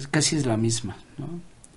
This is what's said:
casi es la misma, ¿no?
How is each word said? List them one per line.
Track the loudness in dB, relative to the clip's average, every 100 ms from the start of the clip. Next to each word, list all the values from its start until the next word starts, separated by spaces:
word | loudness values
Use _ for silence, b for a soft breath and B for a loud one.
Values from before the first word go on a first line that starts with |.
| -2
casi | 2 2 2
es | 2
la | 2
misma, | 2 0 -4 -8 -14 -10
¿no? | -8 -8 -12 -20 -20